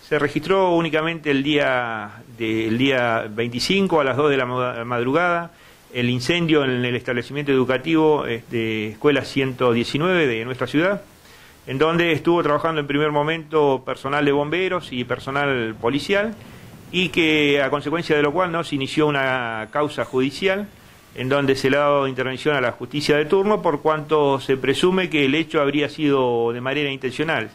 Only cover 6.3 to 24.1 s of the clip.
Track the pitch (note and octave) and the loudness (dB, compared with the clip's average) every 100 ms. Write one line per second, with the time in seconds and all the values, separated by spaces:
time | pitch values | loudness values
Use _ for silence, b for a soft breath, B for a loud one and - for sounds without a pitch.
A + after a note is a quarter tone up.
6.3 | E3+ E3+ D3+ C3+ B2+ B2 A#2+ - B2 A#2+ | 0 2 2 2 0 -2 -4 -4 -4 -4
7.3 | C#3 D3 C3+ B2 C3 B2+ D#3+ D#3 D3 C3+ | -8 0 2 2 0 0 2 4 2 0
8.3 | A#2 - B2 A2+ A2 G#2+ A2 D3 C#3 - | -6 -4 -4 -2 -2 -4 0 2 2 0
9.3 | - C3+ B2 B2+ A#2 A2+ C#3 E3+ F#3 D3 | -2 -2 0 2 2 0 -2 0 2 2
10.3 | A2+ A#2 B2 B2 C#3+ F3 G3+ - B B | 0 -4 -6 -2 0 0 -2 -8 B B
11.3 | B B B - C3 D#3 E3+ E3+ D3+ - | B B B -8 0 2 2 2 2 2
12.3 | E3+ D3+ D3 D#3+ D#3 C#3+ C#3+ D3+ D3 D3 | 2 2 2 0 -2 -2 0 2 2 0
13.3 | E3 D3+ D#3 D3 C3 - C3 C3+ C#3+ C#3+ | -2 -2 2 4 2 -2 -8 -4 0 2
14.3 | C#3+ D3 E3 F#3 F3+ - B2+ A#2+ B2 - | 2 0 -2 -2 -4 -6 -8 -4 -6 -4
15.3 | C#3 C#3+ C3 A2+ A2 A2+ C#3 C#3 G3 G#3+ | -2 0 0 -2 -2 -2 -2 0 0 0
16.3 | G#3+ B B B B - E3+ F3+ - D#3+ | -6 B B B B -8 -4 -2 2 2
17.3 | D#3 D3 C#3+ C3 C#3+ D3 D#3+ E3 D3+ D3 | 4 2 2 0 -2 -2 -4 0 2 2
18.3 | D3+ F3+ E3 D#3+ C#3+ C3+ - D3+ C#3+ C3+ | 0 -2 -2 -4 -4 -4 0 2 2 0
19.3 | C3 A#2+ A2+ A2 D3 D3+ - A#2 C3 C3 | 0 -2 -6 -6 -2 -2 -2 -2 0 -2
20.3 | - F#3+ F#3+ G#3 B B B B - B2+ | 0 -2 -2 -4 B B B B -8 -2
21.3 | C#3 C#3 C3+ C3+ C#3 D3 C#3+ C3+ B2+ C3 | 0 2 2 2 2 4 2 0 -2 -4
22.3 | B2+ D3+ C#3+ B2 A2+ A#2+ D3 C#3+ D3 D3+ | -2 0 0 0 -2 -8 -6 2 2 4
23.3 | G3 G3 G#3 F3 D3 D3+ D#3 D3 | 2 2 2 0 0 0 -2 0